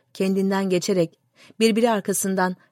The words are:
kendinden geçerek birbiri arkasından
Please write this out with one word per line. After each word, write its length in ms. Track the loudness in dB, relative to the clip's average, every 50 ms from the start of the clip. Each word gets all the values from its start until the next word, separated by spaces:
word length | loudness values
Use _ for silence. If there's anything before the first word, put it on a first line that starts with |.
| _ _ -6
kendinden 560 | -4 -2 0 0 0 0 0 0 -2 0 0
geçerek 500 | -2 -2 0 0 0 0 0 -2 -4 _ _ _ _ _ -20 -14 -2 0
birbiri 300 | 2 2 2 2 2 2
arkasından 680 | 0 0 -2 -2 -4 -4 -2 -2 -2 0 0 -2 -2 -6 _ _